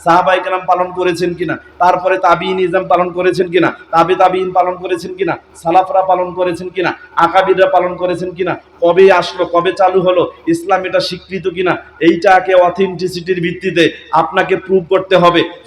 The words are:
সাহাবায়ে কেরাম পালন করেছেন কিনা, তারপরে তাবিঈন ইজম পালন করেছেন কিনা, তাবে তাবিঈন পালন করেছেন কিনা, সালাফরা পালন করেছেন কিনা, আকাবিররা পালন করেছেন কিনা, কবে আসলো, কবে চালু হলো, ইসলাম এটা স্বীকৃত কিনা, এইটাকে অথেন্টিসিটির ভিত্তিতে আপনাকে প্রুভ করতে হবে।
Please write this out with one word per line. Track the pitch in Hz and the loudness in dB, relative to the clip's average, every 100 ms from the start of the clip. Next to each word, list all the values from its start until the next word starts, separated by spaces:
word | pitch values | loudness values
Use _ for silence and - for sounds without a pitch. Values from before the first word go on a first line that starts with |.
সাহাবায়ে | 170 170 185 185 | 2 2 4 0
কেরাম | 185 185 180 | 0 -4 -2
পালন | 180 180 | -2 -2
করেছেন | 180 180 160 175 | -2 -2 -2 -4
কিনা, | 160 170 131 - - | -4 -6 -8 -10 -2
তারপরে | 175 185 185 185 | 0 2 0 0
তাবিঈন | 185 165 185 185 | 2 0 0 -2
ইজম | 185 185 180 | 0 -2 0
পালন | 175 180 | 0 0
করেছেন | 175 185 165 180 | -2 -2 0 0
কিনা, | 175 147 - - | 2 0 -2 -4
তাবে | 165 170 | 0 2
তাবিঈন | 185 185 185 185 | 2 2 2 -2
পালন | 180 180 | 0 0
করেছেন | 175 185 180 185 | -2 -6 -6 -8
কিনা, | 185 175 143 _ | -6 -4 -4 _
সালাফরা | - 165 180 185 190 | -10 0 2 2 0
পালন | 185 180 180 | 2 0 -2
করেছেন | 170 180 170 180 | -4 -4 -4 -8
কিনা, | 175 170 - - - | -4 -4 -4 -10 -2
আকাবিররা | 170 180 190 185 185 | 0 2 2 2 2
পালন | 185 180 - | 2 0 -4
করেছেন | 180 175 185 | -4 -4 -8
কিনা, | 170 180 151 _ - | -6 -6 -6 _ -2
কবে | 170 175 190 | 0 6 6
আসলো, | 180 175 - 170 | 6 0 -4 -2
কবে | 170 175 | 0 -2
চালু | 185 185 190 | 0 2 2
হলো, | 180 180 147 - - | 2 0 0 -4 -4
ইসলাম | 165 170 185 | -4 -2 -2
এটা | 185 180 | -2 -4
স্বীকৃত | 180 175 - 185 175 | -4 -8 -10 -8 -8
কিনা, | 170 180 156 - - | -4 -2 -4 -8 -2
এইটাকে | 160 180 196 185 185 185 | 0 2 4 2 4 2
অথেন্টিসিটির | 180 180 190 175 185 175 170 175 | 2 2 -4 -2 -6 -6 -6 -4
ভিত্তিতে | 175 175 180 165 165 - - | -4 -4 -4 0 0 0 -4
আপনাকে | 156 165 190 180 185 | -2 0 -2 -2 -2
প্রুভ | - 190 170 | 0 -2 0
করতে | 185 190 185 | -2 2 2
হবে। | 175 165 165 - | 4 2 -2 -6